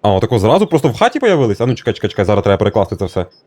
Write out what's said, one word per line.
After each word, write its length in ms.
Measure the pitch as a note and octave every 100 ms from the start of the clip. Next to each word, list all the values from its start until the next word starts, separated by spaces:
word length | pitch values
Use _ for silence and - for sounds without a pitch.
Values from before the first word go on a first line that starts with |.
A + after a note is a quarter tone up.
А, 100 | G#2
отако 280 | F#2+ A2 A#2
зразу 280 | G#2 F3 G#3
просто 220 | D#3+ D#3+
в 100 | -
хаті 200 | A#3+ D4
появились? 420 | A#3+ E3+ A#2+ G2+
А 40 |
ну, 100 | B2
чекай, 180 | A#2 -
чекай, 160 | - G#2
чекай, 160 | -
зараз 180 | F#2+ G2+
треба 140 | G2+ G2
перекласти 380 | G2+ G#2+ F#2+
це 100 | F#2+
все. 200 | F#2+ - F2 _